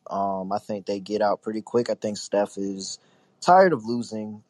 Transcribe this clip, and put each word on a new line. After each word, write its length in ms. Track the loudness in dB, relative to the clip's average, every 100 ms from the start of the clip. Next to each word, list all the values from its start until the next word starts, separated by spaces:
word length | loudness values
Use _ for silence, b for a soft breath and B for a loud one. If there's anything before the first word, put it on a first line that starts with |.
| -8
Um, 420 | -4 -2 -4 -4
I 60 | -6
think 260 | -4 -8 -4
they 140 | -6
get 200 | -4 0
out 200 | 0 0
pretty 200 | -2 -8
quick. 280 | -2 -2 0
I 60 | -2
think 220 | -4 -6
Steph 400 | -2 0 0 -4
is 400 | -6 -6 -10 -14 _ _ _ _
tired 320 | 6 8 8
of 120 | 4 -2
losing, 560 | -4 -4 -8 -8 -12 -8